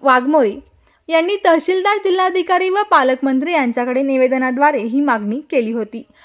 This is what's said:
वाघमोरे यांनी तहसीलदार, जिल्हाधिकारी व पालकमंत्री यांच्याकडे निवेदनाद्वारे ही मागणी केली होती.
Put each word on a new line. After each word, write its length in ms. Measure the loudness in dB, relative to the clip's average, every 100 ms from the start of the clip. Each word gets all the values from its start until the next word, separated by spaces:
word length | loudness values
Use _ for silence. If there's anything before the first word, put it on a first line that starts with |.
वाघमोरे 520 | 2 2 2 2 2 -2 -14 _ _ _ -2
यांनी 280 | 0 0 0
तहसीलदार, 540 | 2 2 2 0 0 0
जिल्हाधिकारी 680 | 0 0 0 0 0 0 0
व 140 | -2 2
पालकमंत्री 640 | 2 2 0 -2 -2 0
यांच्याकडे 500 | 0 0 -2 -2 -2
निवेदनाद्वारे 760 | 0 0 0 0 -2 0 0 0
ही 220 | -2 -2
मागणी 400 | 0 -2 -4 -6 -4
केली 220 | -2 -2
होती. 300 | -4 -8 -12 -18 _